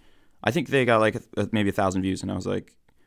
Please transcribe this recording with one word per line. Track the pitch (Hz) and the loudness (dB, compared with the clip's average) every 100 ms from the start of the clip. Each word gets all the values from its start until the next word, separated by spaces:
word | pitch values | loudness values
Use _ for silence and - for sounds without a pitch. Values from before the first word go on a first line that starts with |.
| - - _ _ | -20 -20 _ _
I | 110 | -2
think | 131 127 | -2 0
they | 135 | 0
got, | 120 110 | 4 4
like, | 107 113 | 4 0
a, | - - | -6 -6
a, | 101 | -2
maybe | 110 98 | 0 0
a | |
thousand | 104 95 95 | 0 0 0
views, | 92 92 | -2 -4
and | 95 | -6
I | 95 | -6
was | 92 | -4
like, | 98 - _ _ _ | -6 -8 _ _ _